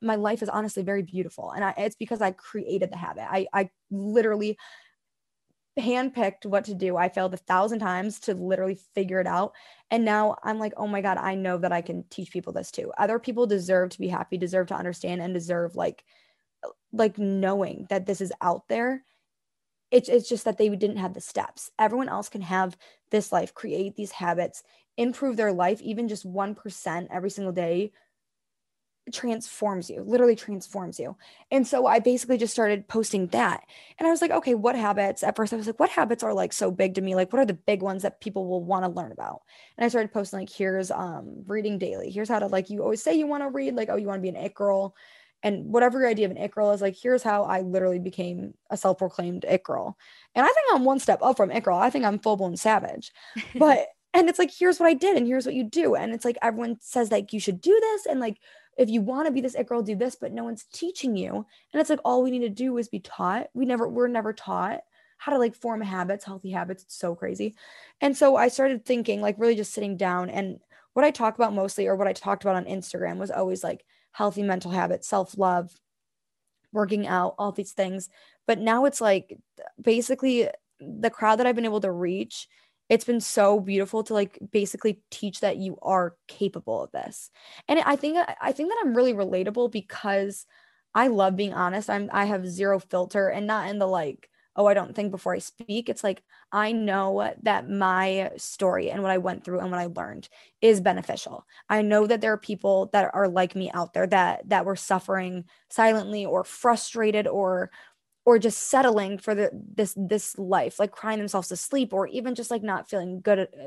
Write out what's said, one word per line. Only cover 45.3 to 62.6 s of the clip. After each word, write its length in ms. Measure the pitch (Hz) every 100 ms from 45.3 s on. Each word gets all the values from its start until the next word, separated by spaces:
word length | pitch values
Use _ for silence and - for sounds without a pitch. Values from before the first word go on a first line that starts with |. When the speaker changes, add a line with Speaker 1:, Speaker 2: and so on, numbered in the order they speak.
| _
Speaker 1:
And 300 | 208 196 -
whatever 260 | 240 247 254
your 80 | 247
idea 180 | 214 202
of 60 |
an 40 | -
it 140 | 202
girl 180 | - 208
is, 120 | 208
like, 120 | 196
here's 280 | 190 247 254
how 220 | 240 208
I 180 | 202 190
literally 360 | 185 185 185 180
became 560 | 185 180 175 175 196 - -
a 80 | 208
self-proclaimed 680 | 190 185 185 - 175 180
it 180 | - 185
girl. 320 | - - - - - - _
And 100 | -
I 40 | 285
think 180 | 539 554
I'm 120 | 330
one 140 | 254 269
step 200 | - 196
up 140 | 202 -
from 120 | 196
it 140 | 226
girl. 140 | 202 175
I 100 | 233
think 140 | 277
I'm 140 | 226 208
full-blown 400 | 220 202 190 175
savage. 540 | 214 214 - - - - -
Speaker 2:
<laughs> 220 | 226 - 254
Speaker 1:
But, 300 | 302 262 - - _
and 160 | 359 339
it's 100 | 349
like, 140 | 349 -
"Here's 220 | 359 359
what 100 | 339
I 60 |
did 220 | 277 370 349
and 100 | 240
here's 200 | 262 254
what 80 |
you 100 | 262
do." 300 | 220 311 311 214
And 160 | 202
it's 120 | 226 240
like, 100 | 233
everyone 340 | 233 220 233 233
says, 300 | - 254 220
like, 220 | 208 202
"You 80 | 220
should 200 | 196 185
do 140 | 330 427
this." 240 | 440 427 -
And, 140 | 269
like, 180 | 233 214 - - _ -
"If 140 | 240
you 100 | 226
wanna 280 | 202 262 320
be 100 | 269
this 140 | 254
it 120 | 247 247
girl, 160 | 240
do 120 | 208 202
this," 180 | 247 -
but 160 | -
no 120 | 226
one's 200 | 233 220
teaching 520 | - - 339 381 269 202
you. 300 | 185 202 214 _ _
And 80 | 294
it's 100 | 311
like, 100 | 294
all 180 | - 247
we 80 | 254
need 100 | 247
to 80 | 233
do 260 | 208